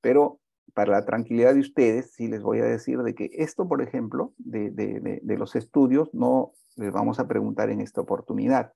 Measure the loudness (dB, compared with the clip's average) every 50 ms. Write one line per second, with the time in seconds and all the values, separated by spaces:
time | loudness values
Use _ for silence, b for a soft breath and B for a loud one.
0 | 2 4 4 6 4 4 0 _ _ _ _ _ _ -8 _ -2 2 2 2 2
1 | 2 0 -2 -2 -2 -2 2 4 6 6 6 6 2 2 2 4 4 4 4 0
2 | -4 -6 _ -8 -6 -6 -6 -4 -2 0 0 2 2 0 0 -2 -2 -4 -2 -2
3 | -2 -4 -4 -4 -8 -8 -4 -4 -4 -4 -2 -6 -2 -2 0 -2 -2 -4 -4 -6
4 | -6 -6 -4 -6 -6 -6 _ -16 -14 -8 -6 -6 -6 -6 -4 -6 -6 -6 -6 -6
5 | -8 -8 -8 -8 -4 -4 -4 -4 -4 -4 -4 -6 -6 _ 2 4 4 4 4 2
6 | 0 -2 -2 -2 0 2 2 2 0 -4 _ _ _ _ _ -8 -8 -4 -2 -2
7 | -2 -2 -2 -2 -4 -2 -2 -2 -2 -2 -2 -2 -2 -2 -2 -4 -6 -6 _ -8
8 | -4 -4 -6 -6 -4 -6 -6 -2 0 0 0 0 0 -4 _